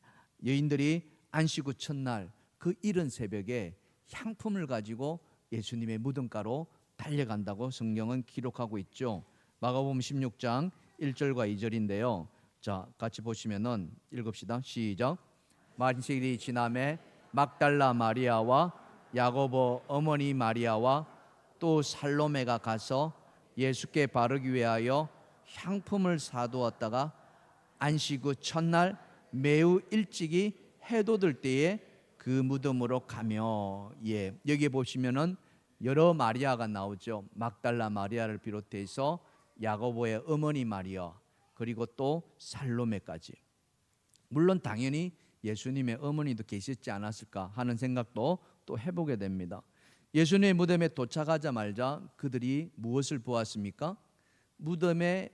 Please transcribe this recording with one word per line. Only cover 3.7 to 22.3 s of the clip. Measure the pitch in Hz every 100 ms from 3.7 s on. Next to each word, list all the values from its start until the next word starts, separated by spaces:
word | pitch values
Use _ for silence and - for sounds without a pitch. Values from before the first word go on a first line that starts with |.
| 90 _ _ -
향품을 | - 220 220 220 196 151
가지고 | 120 107 113 143 165 - _ _
예수님의 | 113 104 120 113 110
무덤가로 | 127 139 120 107 104 135 165 _ _ -
달려간다고 | 156 147 123 107 101 101 127
성경은 | 127 113 110 110 127
기록하고 | 123 - 123 - 117 107
있죠. | 92 - 127 98 - _ _ _
마가복음 | 127 127 139 131
십육 | 123 143 127 -
장 | 123 123 180 - - -
일 | 143
절과 | 131 143 123 107
이 | 101
절인데요. | 113 113 107 101 123 98 80 _ _ _
자, | - 95 - -
같이 | 117 -
보시면은 | 113 110 113 101 120 113 82 104 _
읽읍시다. | 123 113 - 92 120
시작. | 131 120 110 92 123 180 _ _ _ _ _ -
만식일이 | 127 127 123 135 131 120
지남에 | - 120 117 123 139 165 - - -
막달라 | 127 143 - 147 143 135
마리아와 | 120 113 113 127 113 113 135 175 - - - -
야고보 | 120 123 127 139 131 127 123 -
어머니 | 143 156 147 143
마리아와 | 135 113 113 117 110 123 143 156 - - _ _ -
또 | 165 156
살로메가 | 143 - 143 147 151